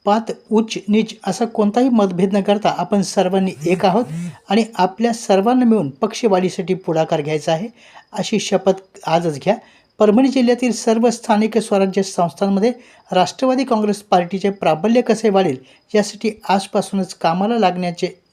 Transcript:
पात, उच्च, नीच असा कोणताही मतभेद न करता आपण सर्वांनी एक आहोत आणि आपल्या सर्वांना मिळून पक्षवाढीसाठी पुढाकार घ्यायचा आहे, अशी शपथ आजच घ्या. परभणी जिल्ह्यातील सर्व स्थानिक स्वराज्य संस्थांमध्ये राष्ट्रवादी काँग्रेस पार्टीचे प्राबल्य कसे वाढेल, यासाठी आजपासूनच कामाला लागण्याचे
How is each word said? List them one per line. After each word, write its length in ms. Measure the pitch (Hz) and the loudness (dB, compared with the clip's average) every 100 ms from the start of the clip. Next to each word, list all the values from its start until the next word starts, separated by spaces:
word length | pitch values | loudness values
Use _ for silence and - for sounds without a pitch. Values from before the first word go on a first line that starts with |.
पात, 280 | - 208 226 - _ | 0 0 -2 -12 _
उच्च, 280 | 220 226 - - | 0 0 -6 0
नीच 260 | 214 220 - - | 0 0 -4 -8
असा 180 | 180 | -4
कोणताही 440 | 226 226 208 208 262 | -4 0 0 2 2
मतभेद 480 | 233 196 175 196 196 | 2 2 2 0 0
न 40 | |
करता 340 | 190 208 185 - | 0 0 0 -2
आपण 240 | 175 202 | -2 0
सर्वांनी 500 | 190 - 185 190 190 131 160 | 0 0 0 2 -2 -2 -2
एक 200 | 180 202 | 0 2
आहोत 180 | 185 240 160 175 - _ | 2 -2 -6 -10 -14 _
आणि 160 | 202 220 | -2 0
आपल्या 380 | - 185 185 233 | -2 -2 0 -2
सर्वांना 520 | 226 - 190 202 254 | -2 0 2 4 2
मिळून 260 | 247 220 147 | 4 2 0
पक्षवाढीसाठी 840 | - 220 - 226 185 185 - 170 | -4 -6 -2 0 2 0 -4 -4
पुढाकार 480 | 180 - 160 160 165 | -4 -2 -2 0 -2
घ्यायचा 300 | 147 156 147 | -2 -4 -2
आहे, 160 | 160 226 _ - - _ | -2 -4 _ -20 -20 _
अशी 260 | - 185 214 | -10 -2 -2
शपथ 340 | - 190 196 190 - - - | 0 0 0 -2 -4 -12 -2
आजच 320 | 160 170 143 | 0 0 -4
घ्या. 180 | 170 226 - _ _ _ | -2 -2 -4 _ _ _
परभणी 300 | 208 208 269 | 4 4 4
जिल्ह्यातील 440 | 269 240 240 254 | 2 2 2 0
सर्व 380 | 214 - 226 233 | -2 0 2 2
स्थानिक 480 | 226 - 214 214 220 | -2 0 0 2 0
स्वराज्य 440 | 214 202 196 190 | 0 0 0 0
संस्थांमध्ये 680 | 196 - 175 - 196 196 220 240 - - _ | -4 -2 -4 -2 -2 2 0 -2 -12 -20 _
राष्ट्रवादी 520 | 185 175 - 262 254 | 0 0 0 0 0
काँग्रेस 380 | 269 226 214 202 | 0 0 0 -2
पार्टीचे 480 | - 185 175 190 196 | 0 0 0 -2 -4
प्राबल्य 500 | 202 175 156 196 233 | -2 0 0 2 2
कसे 280 | 226 220 220 | 0 -2 0
वाढेल, 280 | 190 180 131 - _ _ | 2 0 -2 -10 _ _
यासाठी 460 | 214 202 202 220 - - | -2 -2 -4 -8 -8 -2
आजपासूनच 680 | 190 - 208 - 196 180 | -2 -2 -4 -4 -4 -6
कामाला 440 | - 170 170 202 233 | -4 -2 0 0 2
लागण्याचे 500 | 185 180 180 170 180 - _ | 0 0 -6 -4 -8 -8 _